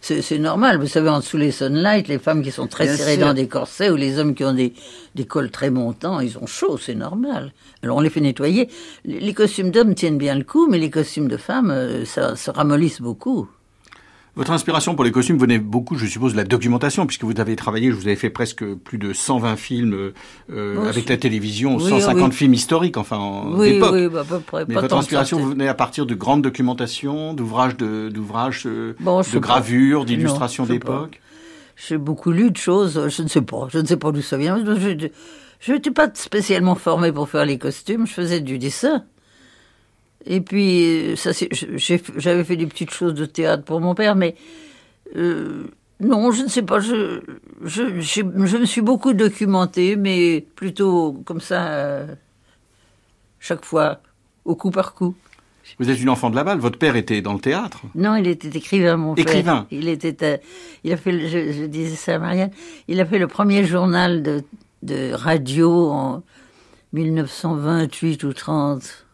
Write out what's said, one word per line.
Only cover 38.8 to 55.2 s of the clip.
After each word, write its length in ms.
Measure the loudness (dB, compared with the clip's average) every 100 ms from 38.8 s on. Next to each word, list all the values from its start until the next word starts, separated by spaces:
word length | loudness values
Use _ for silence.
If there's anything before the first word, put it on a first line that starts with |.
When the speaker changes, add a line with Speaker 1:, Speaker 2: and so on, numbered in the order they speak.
| 0 0 -4 _ _ _ -20 _ _ _ _ _ _ _ -4
Speaker 1:
Et 160 | -4
puis, 720 | 0 2 4 4 4 2 -2 -4
ça, 160 | -2
c'est, 160 | -2 -4
je, 120 | -6 -8 -6
j'ai, 240 | 0 0 0 -4
j'avais 260 | 0 0
fait 140 | 0 -2
des 100 | -2
petites 240 | -6 -10
choses 220 | -2 -2
de 120 | -2 -6
théâtre 380 | -2 0 0
pour 160 | 0 -2
mon 160 | 0 2
père, 220 | 2 4
mais, 180 | 2 -2 -18 -20 -20 -20 _ _ -14 -4
euh, 480 | -2 -2 -6 -10 -12 -16 _ _
non, 300 | 0 2 2
je 100 | 2
ne 60 | 0
sais 120 | -2
pas, 200 | 0 0
je, 400 | 0 -2 -2 -6 -12 -20 -20 -14
je, 380 | -10 -4 -4 -4
j'ai, 220 | -4 -2 -2 2
je 140 | 2 4
me 80 | 2
suis 160 | 2
beaucoup 320 | 2 2 2
documentée, 840 | 4 2 2 0 2 2 2 2 2
mais 500 | 0 2 2 2 -4 -10
plutôt 560 | -8 0 2 4 2 -4
comme 160 | -10 -10
ça, 280 | -4 -4 -2
euh, 360 | -4 -4 -6 -8 -14 _ _ _ _ _ _ _ _ _ _ _ _
chaque 240 | -8 -8
fois, 380 | -2 0 0 -2 _ _ _ _
au 120 | -6 -2
coup 160 | -2
par 220 | 0 -2
coup. 220 | -2 -4 -4